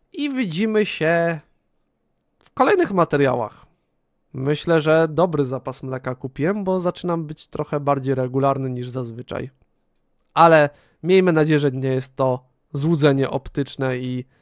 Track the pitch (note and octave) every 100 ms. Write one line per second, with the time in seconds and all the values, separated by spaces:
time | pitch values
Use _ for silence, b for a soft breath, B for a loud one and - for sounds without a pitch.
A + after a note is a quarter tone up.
0 | _ F#4 C#4+ C4 A3 D#3+ A3 G#3+ G#3 -
1 | D#3 E3+ E3+ D#3+ - _ _ _ _ _
2 | _ _ _ _ _ - C4+ F#4+ F4 F#3+
3 | D#3+ D3 C#3 B2 G#2+ - _ _ _ _
4 | _ _ _ C3 C3 D3 - E3 D3+ D#3+
5 | E3 D3+ F3+ D3+ C3+ C3 C3 B2+ C3 C3
6 | B2+ B2+ C3 - D3 G#3+ F#3+ F#3 F3 F3
7 | F3+ E3+ D#3 D3+ - - D3+ D3 C#3+ C#3
8 | C3 C3 B2+ C3 C#3 C3+ C3+ B2 B2 B2
9 | A#2+ A#2 B2 B2 C#3 _ _ _ _ _
10 | _ _ _ - E3 D#3+ C#3+ - b b
11 | D#3+ F#3+ F#3 D#3+ D3+ D3+ C#3+ C3 C3 C3
12 | C3 - C3 B2+ - _ _ C#3+ D3+ E3
13 | D3 C#3 C3+ C#3 - - C3+ - C3 B2+
14 | B2+ B2+ B2 _